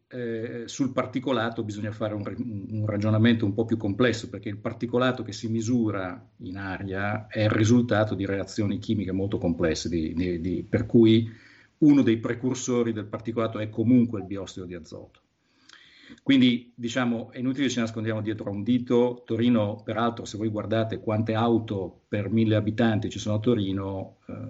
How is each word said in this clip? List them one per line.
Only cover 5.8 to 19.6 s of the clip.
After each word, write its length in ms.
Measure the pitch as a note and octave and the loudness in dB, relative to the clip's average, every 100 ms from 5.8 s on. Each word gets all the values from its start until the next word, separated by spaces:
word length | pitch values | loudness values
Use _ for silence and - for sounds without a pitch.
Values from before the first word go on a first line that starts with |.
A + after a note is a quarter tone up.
| A2 G2 F#2 F2+ - - | 0 -2 -6 -10 -16 -16
in 200 | G2 F#2 | -12 -10
aria 720 | - F2+ G2 F#2+ G2+ A2 - | -8 -8 -6 -4 -2 -4 -6
è 160 | A2 | 0
il 60 | G#2+ | 2
risultato 640 | A2+ G#2+ B2 A#2+ G#2 G#2+ F#2+ | 4 6 4 4 2 2 0
di 100 | G2 | -2
reazioni 540 | G2 F#2 - G2+ G2+ | -4 -4 -2 -2 -2
chimiche 320 | - G#2 F#2 | -2 -2 -2
molto 260 | F#2 G2 G#2+ | -2 -2 -2
complesse, 520 | F2+ E2+ E2+ D#2 D#2+ | -2 0 0 -2 -2
di, 240 | E2 D#2+ | -2 -2
di, 280 | E2 F2+ F2 | -2 -2 -2
di, 240 | F2 E2+ - | -4 -4 -2
per 180 | G#2 - | -2 4
cui 440 | A#2+ A2+ A2+ A2+ - - - _ - | 6 8 6 2 -6 -20 -20 _ 4
uno 220 | D3+ C#3+ | 6 8
dei 160 | A#2 A2+ | 6 2
precursori 720 | A2+ A2+ B2+ B2+ - A#2+ A#2 | 0 -4 -4 -4 -2 0 0
del 140 | G#2+ G#2 | -2 -6
particolato 540 | G#2+ A2+ A2+ A2 A2 | -8 -6 -2 -2 -2
è 100 | G#2+ | -4
comunque 500 | A#2 A2 B2+ A2+ G#2 | 0 4 6 6 0
il 60 | F#2 | -6
biossido 400 | G2 F#2 - F2+ | -8 -10 -10 -10
di 80 | |
azoto. 460 | F2+ D#2 G1+ - _ _ _ _ _ _ - - - - - | -12 -12 -16 -18 _ _ _ _ _ _ -20 -20 -20 -20 -6
Quindi, 480 | - C3+ B2 A#2+ - - | 4 6 6 4 -4 -10
diciamo, 560 | A#2 C3 A#2+ A#2 A#2 | -4 -2 0 -2 -6
è 60 | C3 | -6
inutile 280 | B2+ C3+ C3 | -4 0 0
che 60 | |
ci 60 | A#2 | 0
nascondiamo 420 | A2+ A2+ A2 G#2+ | -2 -2 -4 -2
dietro 280 | G#2+ G#2+ G2+ | -4 -6 -6
a 40 | |
un 100 | G2+ | -4
dito. 580 | G#2 B2 A#2+ A#2+ B2 A#2+ - | 0 0 4 4 4 0 -4
Torino, 520 | A2+ A#2+ A#2 | 0 4 4